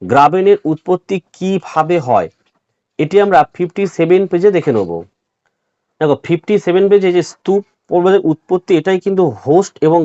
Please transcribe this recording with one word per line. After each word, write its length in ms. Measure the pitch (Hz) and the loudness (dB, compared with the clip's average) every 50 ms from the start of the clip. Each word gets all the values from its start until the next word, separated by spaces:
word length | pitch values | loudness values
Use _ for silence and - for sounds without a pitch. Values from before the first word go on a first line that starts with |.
| 95 | -6
গ্রাবেনের 560 | 90 117 139 143 147 156 185 190 196 202 - - 156 | 0 2 4 4 4 2 2 2 2 2 2 0 -6
উৎপত্তি 460 | 156 151 _ - 185 175 - - 196 185 - _ _ | -6 -6 _ -4 -4 -4 -4 -6 -8 -8 -8 _ _
কিভাবে 600 | - 185 190 196 185 - - - 156 156 156 175 175 135 | -8 -6 -4 -4 -4 -6 -4 -4 -4 -2 0 0 -2 -2
হয়, 220 | 123 120 101 87 80 - _ _ _ _ _ _ _ _ _ _ _ _ _ | 0 0 0 -2 -2 -10 _ _ _ _ _ _ _ _ _ _ _ _ _
এটি 180 | 156 151 185 202 202 | -6 0 2 0 2
আমরা 140 | 202 190 165 147 - _ | 4 4 2 2 2 _
ফিফটি 300 | - 180 170 - - 196 185 - | -6 -6 -6 -4 -4 -6 -6 -2
সেভেন 260 | - 165 160 180 190 196 180 | -2 0 2 2 0 0 0
পেজে 200 | - 175 175 208 196 | -2 0 0 2 0
দেখে 160 | 175 - 156 127 | 0 -2 -2 -2
নেব। 140 | 110 98 85 85 82 85 - _ _ _ _ _ _ _ _ _ _ _ _ _ _ _ _ _ _ | -2 -2 -4 -6 -10 -12 -14 _ _ _ _ _ _ _ _ _ _ _ _ _ _ _ _ _ _
দেখো, 140 | 156 151 143 131 - | -2 -2 -2 -2 -2
ফিফটি 320 | - 170 165 - - 208 202 - | -4 -4 -4 -2 -2 -2 -2 0
সেভেন 200 | 175 175 185 196 202 | 0 0 0 2 2
পেজে 200 | 202 202 190 185 175 | 2 2 2 2 0
যে 60 | 180 165 - | 0 -2 -4
স্তূপ 320 | - _ _ - 190 202 202 _ _ _ _ _ | -8 _ _ -2 -2 -2 -4 _ _ _ _ _
পর্বতের 340 | 170 180 175 185 190 196 - 165 | -4 0 2 2 2 2 0 0
উৎপত্তি, 420 | 156 - _ _ 180 190 - - 196 160 | -4 -4 _ _ -6 -6 -2 0 0 0
এটাই 180 | 151 190 190 185 - | 0 0 -2 -2 -2
কিন্তু 180 | 202 196 190 185 156 117 104 - | -2 -2 0 0 -2 -2 -6 -4
হোস্ট 300 | - 147 185 196 - - - - | 0 0 0 0 0 -4 -2 0
এবং 120 | 156 160 170 160 | 2 2 2 0